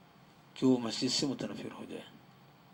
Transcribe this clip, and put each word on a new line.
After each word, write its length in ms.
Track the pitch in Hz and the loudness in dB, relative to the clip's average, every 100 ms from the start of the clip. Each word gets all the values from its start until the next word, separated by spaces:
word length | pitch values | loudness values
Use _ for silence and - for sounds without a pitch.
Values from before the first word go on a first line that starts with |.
| - - - - - - | -20 -20 -20 -20 -20 2
कि 100 | 131 | 4
वो 120 | 123 | 6
मस्जिद 340 | 113 - 127 | 2 -2 0
से 160 | - 143 | 2 0
मुतनफ़िर 440 | 113 104 - 110 | -2 -6 -6 -10
हो 140 | - 110 | -10 -10
जाए, 180 | - - - - - - - - | -10 -12 -18 -20 -20 -20 -20 -20